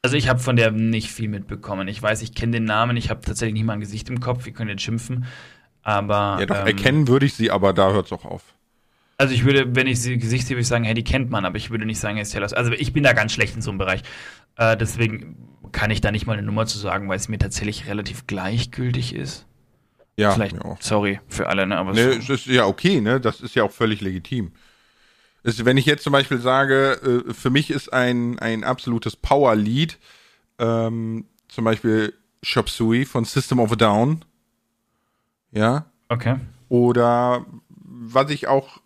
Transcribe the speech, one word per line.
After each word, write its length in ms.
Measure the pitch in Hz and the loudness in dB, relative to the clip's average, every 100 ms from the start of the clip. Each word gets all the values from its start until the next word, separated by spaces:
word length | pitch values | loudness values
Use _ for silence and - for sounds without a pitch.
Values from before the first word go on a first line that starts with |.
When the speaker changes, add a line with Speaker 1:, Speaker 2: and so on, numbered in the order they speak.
Speaker 1:
Also 140 | 131 147 | 0 0
ich 120 | 123 | 2
hab 120 | 127 | 0
von 160 | 131 120 | 2 4
der 160 | 113 | 4
nicht 380 | 107 113 113 107 | 2 0 0 -4
viel 180 | - 107 | -8 -6
mitbekommen. 580 | 101 - 104 - 95 95 | -6 -10 -12 -8 -6 -6
Ich 160 | 104 | -4
weiß, 200 | 107 107 | -2 -2
ich 120 | 113 | -4
kenn 160 | - 117 | -4 -2
den 140 | 117 | 0
Namen, 320 | 110 107 120 120 | 0 0 2 0
ich 120 | 120 | -2
hab 140 | 113 | -4
tatsächlich 300 | - 107 113 | -6 -4 -2
nicht 100 | 107 | -2
mal 100 | 110 | -2
ein 60 | 104 | -4
Gesicht 280 | 101 110 113 | -8 -10 -6
im 100 | 127 | -6
Kopf, 280 | 123 123 113 | -4 -4 -6
wir 60 | |
können 180 | 113 110 | -8 -8
jetzt 120 | 101 | -6
schimpfen, 440 | - 113 - 123 123 - - - _ _ | -4 -4 -4 -6 -6 -12 -20 -20 _ _
aber, 560 | 107 101 104 104 101 95 | -2 -2 2 0 2 0
Speaker 2:
Ja, 60 | 98 | 0
doch, 120 | 101 | 0
Speaker 1:
ähm, 80 | 98 | 0
Speaker 2:
erkennen 400 | 98 127 147 139 | 2 2 4 6
würde 180 | 131 135 | 6 4
ich 80 | |
sie, 180 | - 110 | 2 2
aber 200 | 95 98 | 4 4
da 200 | 92 95 | 4 4
hört's 180 | 101 90 | 4 -2
auch 120 | - | -10
auf. 180 | - 92 - _ _ _ _ _ _ - | -10 -14 -14 _ _ _ _ _ _ -2
Speaker 1:
Also 140 | 135 | 0
ich 120 | 123 127 | 4 4
würde, 280 | 139 127 | 4 4
wenn 120 | 123 131 | 2 2
ich 140 | 123 | 0
sie 160 | 120 123 | 0 -2
Gesicht 280 | 113 127 123 | 0 -2 -2
sehe, 100 | 127 | -2
würde 40 | |
ich 80 | 117 | 0
sagen, 160 | 120 | 0
hey, 80 | 110 | 2
die 100 | 113 | 0
kennt 280 | 117 131 120 | 0 -2 0
man, 160 | 113 92 | -2 -2
aber 100 | 95 | -4
ich 140 | 104 | -6
würde 160 | 113 110 | -6 -4
nicht 120 | 107 | -4
sagen, 180 | 107 104 | -4 -6
hey, 60 | |
ist 100 | 104 | -6
Taylor 160 | 113 101 | -4 -2
Swift. 100 | - | 0
Also 140 | 120 | -2
ich 200 | 113 117 | -2 -2
bin 100 | 135 | 2
da 120 | 139 | 4
ganz 180 | 113 107 | 4 0
schlecht 240 | - 107 - | -2 -4 -4
in 60 | |
so 80 | 110 | -6
einem 80 | 98 | -4
Bereich. 240 | 95 95 - - - - _ - | -2 -4 -6 -18 -18 -20 _ 0
Äh, 200 | 113 110 | 2 2
deswegen 600 | 113 117 113 107 78 - 58 - - | 0 0 -2 -2 -12 -20 -20 -20 -10
kann 180 | - 107 | -4 -2
ich 120 | 107 | 0
da 100 | 104 | 0
nicht 140 | 104 117 | 0 -2
mal 80 | |
eine 80 | 107 | -4
Nummer 240 | 104 104 110 | -2 -2 -2
zu 120 | 104 | -4
sagen, 300 | 101 92 98 | -4 -4 -4
weil 80 | 95 | -6
es 100 | - | -4
mir 100 | 107 | -4
tatsächlich 480 | 98 - 104 104 - | -4 -2 -6 -6 -6
relativ 400 | 104 98 - - | -6 -6 -10 -8
gleichgültig 880 | 98 92 117 120 - 127 123 123 | -6 -2 -4 -4 -4 -4 -2 -4
ist. 320 | - 135 - _ _ _ _ _ _ _ - | -8 -10 -12 _ _ _ _ _ _ _ 0
Speaker 2:
Ja, 140 | 104 | 2
Speaker 1:
Vielleicht, 220 | 98 101 82 | 4 0 -4
Speaker 2:
mir 80 | - | -10
auch. 100 | - | -10
Speaker 1:
sorry 380 | - 107 101 98 - | -2 0 0 -4 -8
für 200 | - - | -6 -2
alle, 180 | 98 95 | 0 0
ne, 120 | 92 | -2
aber 140 | 92 | 0
Speaker 2:
Nee, 80 | 107 123 120 | 2 2 2
Speaker 1:
so. 140 | 123 | -2
Speaker 2:
es 60 | 135 | -4
ist 60 | 127 | 2
ja 200 | 123 101 | 2 4
okay, 340 | 95 180 180 | 2 2 2
ne, 180 | 107 131 | 2 2
das 220 | 117 - | 0 -4
ist 140 | 123 | -4
ja 100 | 131 | 0
auch 80 | 104 | 0
völlig 300 | - 113 101 | 0 -2 0
legitim. 500 | 95 92 - 127 87 _ _ _ _ _ _ _ _ _ | -4 -8 -6 -6 -6 _ _ _ _ _ _ _ _ _
Es, 220 | 117 110 | -6 0
wenn 140 | 117 131 | 2 4
ich 80 | 135 | 4
jetzt 160 | 147 | 2
zum 100 | - | 2
Beispiel 260 | 139 135 127 | 2 2 0
sage, 840 | 123 131 139 135 135 127 135 123 127 | 2 2 4 4 4 2 0 0 -2
äh, 40 | |
für 160 | 117 127 | -4 2
mich 220 | 135 151 | 2 2
ist 220 | 143 - | -4 -2
ein, 440 | 127 123 123 120 123 | 0 2 0 -2 -4
ein 260 | 113 113 | -4 -2
absolutes 520 | 117 127 - 113 113 - | -2 -4 -2 -4 -4 -8
Powerlied, 840 | - 143 135 110 104 127 165 - _ - _ _ _ - | 0 4 6 4 2 0 0 -4 _ -20 _ _ _ -4
ähm, 680 | 113 113 113 117 113 113 - _ _ | -2 0 -2 -4 -6 -8 -10 _ _
zum 160 | - | -2
Beispiel 480 | 113 110 117 110 107 - _ _ | 0 2 2 2 2 -6 _ _
Chop 240 | - - 104 | -2 -2 -2
Suey 380 | - 113 117 139 | 0 2 2 0
von 180 | 127 | -2
System 360 | 113 - - 123 | -2 -4 0 2
of 120 | 110 | 2
a 40 | 113 | 4
Down. 500 | 110 104 127 160 - _ _ _ _ _ _ _ _ _ _ _ _ 110 | 4 4 2 0 -6 _ _ _ _ _ _ _ _ _ _ _ _ 0
Ja? 300 | 110 139 156 _ _ | 2 0 -4 _ _
Speaker 1:
Okay. 280 | 120 117 123 - - _ | -2 0 -2 -6 -18 _
Speaker 2:
Oder 800 | 123 123 120 120 120 123 123 - 113 _ | 4 4 6 4 4 2 0 -4 -20 _
was 600 | - - 123 113 127 143 | -20 -20 -18 0 0 2
ich 160 | 143 - | -2 2
auch 320 | 135 - - | 0 0 -20